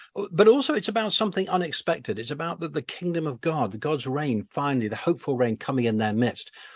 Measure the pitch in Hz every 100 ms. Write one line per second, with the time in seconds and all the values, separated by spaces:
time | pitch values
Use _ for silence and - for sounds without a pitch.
0 | - 202 202 170 214 277 269 302 - 214
1 | 214 - 220 190 190 180 170 - - 165
2 | - 107 117 147 170 170 165 143 - -
3 | 175 165 156 120 165 156 110 110 147 151
4 | 135 139 147 110 104 - 143 131 107 107
5 | 175 147 - 127 120 110 - 131 117 107
6 | 107 107 120 - - - -